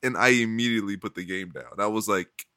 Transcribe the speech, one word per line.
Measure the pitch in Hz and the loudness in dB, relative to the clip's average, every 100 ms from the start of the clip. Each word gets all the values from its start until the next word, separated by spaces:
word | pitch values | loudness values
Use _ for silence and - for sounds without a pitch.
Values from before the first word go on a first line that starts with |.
and | 131 92 | -4 2
I | 127 | 4
immediately | 123 113 113 120 113 101 98 | 6 2 0 0 0 -2 -4
put | 104 - | -6 -8
the | |
game | 90 92 90 | -8 -8 -8
down. | 67 62 - | -12 -10 -2
I | 104 | 0
was | 110 101 | 0 0
like, | 95 90 - - | 0 -2 -10 -18